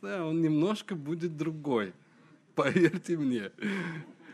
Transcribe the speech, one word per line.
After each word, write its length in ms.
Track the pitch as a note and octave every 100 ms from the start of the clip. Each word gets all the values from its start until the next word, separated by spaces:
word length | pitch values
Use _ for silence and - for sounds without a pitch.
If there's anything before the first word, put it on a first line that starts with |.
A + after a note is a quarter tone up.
да, 240 | G3 G3+
он 160 | D#3+ E3
немножко 540 | D#3+ D3+ F3+ G#3+ -
будет 420 | F3 C#3+ E3 F3 D3+
другой, 560 | D#3 D#3 C#3+ A#2+ G2 - _ _
<laughs> 320 | - - _
поверьте 640 | - C#3 F#3 E3 F3+ E3 E3+
мне. 340 | C#3 A#2+ G2 - G#3 G2 E3+ D#3+ - - -